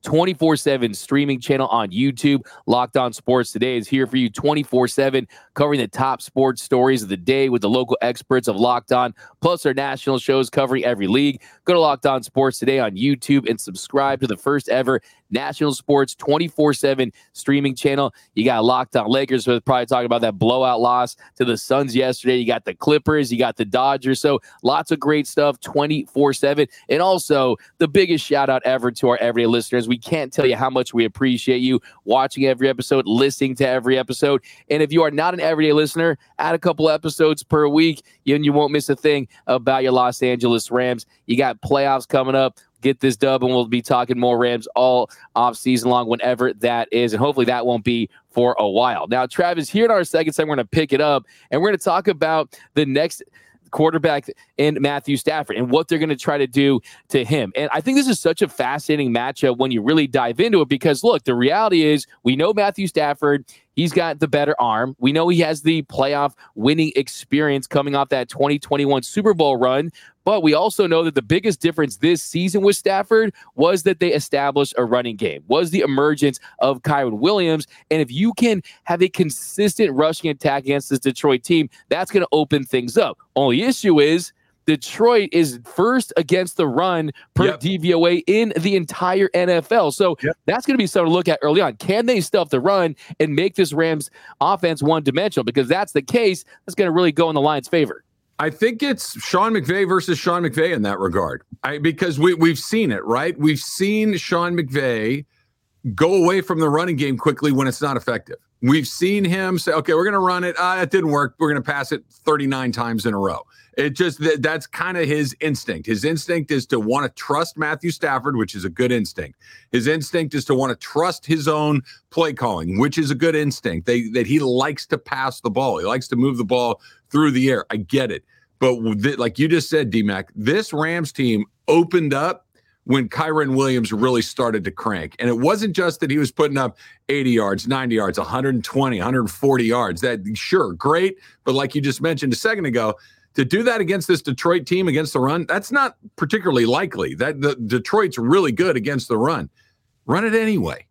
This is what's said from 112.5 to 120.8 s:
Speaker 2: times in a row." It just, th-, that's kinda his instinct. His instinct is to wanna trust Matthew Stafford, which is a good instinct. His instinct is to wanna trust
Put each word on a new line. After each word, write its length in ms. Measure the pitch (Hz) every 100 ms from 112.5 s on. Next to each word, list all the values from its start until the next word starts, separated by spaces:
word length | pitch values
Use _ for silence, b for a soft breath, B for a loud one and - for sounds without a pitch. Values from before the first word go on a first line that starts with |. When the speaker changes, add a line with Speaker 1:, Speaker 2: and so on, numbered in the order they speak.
| 135 127
Speaker 2:
times 340 | 117 117 113 110
in 80 |
a 60 | 101
row." 260 | 98 - - b b -
It 120 | 147
just, 300 | 139 180 -
th-, 200 | 151 151
that's 260 | 156 156 -
kinda 400 | - 175 180 151
his 300 | 151 143 -
instinct. 440 | 156 139 - 85 92
His 200 | 113 139
instinct 440 | 160 - 170 147
is 160 | 143 -
to 120 | 123
wanna 300 | 107 131 139
trust 480 | - - 147 170 -
Matthew 340 | 156 156 170
Stafford, 460 | 151 156 135 131 131
which 180 | 101 101
is 80 | 92
a 40 |
good 220 | 82 123
instinct. 460 | 123 101 - 73 - B B B
His 140 | 127 120
instinct 480 | 160 143 175 156
is 120 | 143 -
to 100 | 131
wanna 220 | 135
trust 480 | 120